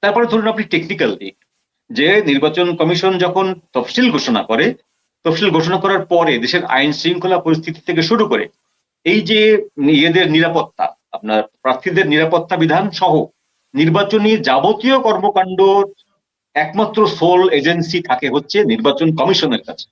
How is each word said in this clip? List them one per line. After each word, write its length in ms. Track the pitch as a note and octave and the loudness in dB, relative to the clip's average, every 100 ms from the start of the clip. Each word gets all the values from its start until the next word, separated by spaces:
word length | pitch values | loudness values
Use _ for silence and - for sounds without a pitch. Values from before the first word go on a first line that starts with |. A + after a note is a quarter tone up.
তারপরে 260 | G3+ G#3 A#3 | 0 0 0
ধরুন 220 | A3 G#3+ | 0 -2
আপনি 160 | A3 | -4
টেকনিক্যাল 520 | G#3+ F3 D#3+ F#3 C3 G2 | -2 -4 -4 -2 -2 -4
দিক, 200 | G2 - _ _ _ _ _ | -10 -18 _ _ _ _ _
যে 320 | A#2 D3 G3+ | -2 2 2
নির্বাচন 540 | F3+ C#3 D3+ D#3+ F3 E3+ | 2 0 0 0 -2 0
কমিশন 420 | D#3+ E3+ F#3+ F#3 | 0 0 0 0
যখন 360 | F3+ F#3 F#3+ F3+ _ | -2 0 -2 -4 _
তফসিল 380 | C3 A#2+ - B3 | -6 -4 0 0
ঘোষণা 320 | D3 C3+ A2 | 0 -2 -2
করে, 320 | F#2+ A2+ F#3+ B3 _ _ _ _ | -2 0 0 -2 _ _ _ _
তফসিল 260 | E3 D#3+ G#3 | -4 0 0
ঘোষণা 280 | D#3+ D#3+ F#3 | 0 0 -2
করার 280 | F#3+ F#3+ - | 0 -2 0
পরে 320 | F3 E3 B2 | 0 2 0
দেশের 260 | A2+ F3 | -2 -4
আইন 280 | - - C#3+ | -2 0 0
শৃঙ্খলা 460 | D3 E3 F3+ F#3 F3+ | -2 -4 -2 -2 -2
পরিস্থিতি 420 | E3 D#3+ D#3+ D#3+ | 0 -2 -2 -12
থেকে 220 | - E3 | -4 -2
শুরু 260 | D#3+ A3 G#3+ | 0 0 0
করে 200 | A2 F#2 _ _ _ _ _ | -2 -4 _ _ _ _ _
এই 160 | D#3+ G#3 | -2 0
যে 480 | E3 G#3+ G#3+ G#3+ - - C#3+ | 2 2 4 2 0 -2 2
ইয়েদের 420 | D3+ D#3+ E3+ E3+ | 4 4 2 2
নিরাপত্তা, 680 | D#3 E3 E3 - _ - - _ | 2 2 0 -4 _ -8 -8 _
আপনার 300 | - G#2+ A2 - _ | -14 -2 -2 -2 _
প্রার্থীদের 460 | C3 B2+ - F3 E3 | -4 -2 -2 0 2
নিরাপত্তা 480 | D3+ D#3+ E3 D#3+ F3+ | 2 2 0 0 0
বিধান 340 | E3 D#3+ G3+ | 2 2 0
সহ 360 | - F#3 D#3 - _ _ _ _ | -2 0 0 -2 _ _ _ _
নির্বাচনী 600 | C3 D#3+ E3 G3+ A3 G#3 A3 | 0 2 2 0 2 2 2
যাবতীয় 640 | - C3+ - G#3+ A#3+ C4+ | 2 0 2 0 2 2
কর্মকাণ্ড 600 | A#3+ G3+ G3+ G3+ F#3 F#3 G3 G3+ G3 - _ _ _ _ _ | 2 0 0 0 -2 2 4 4 0 -6 _ _ _ _ _
একমাত্র 520 | - D#3 G3 G#3+ - G#3 | -4 -4 -2 -2 2 0
সোল 420 | - E3 F3+ F#3 | 2 2 4 4
এজেন্সি 520 | D3+ C#3 E3+ E3 F3 | 2 0 -2 -2 -4
থাকে 260 | E3+ B2+ C#3 | -2 -4 -2
হচ্ছে 360 | C3+ C#3+ G3+ | -4 -2 -2
নির্বাচন 520 | G#3 A2+ A2+ C#3 E3 D#3+ | 0 0 -2 0 -2 0
কমিশনের 460 | C#3 F#3+ D#3 A#2 | 0 0 0 -4
কাছে 240 | - - - | -8 -18 -18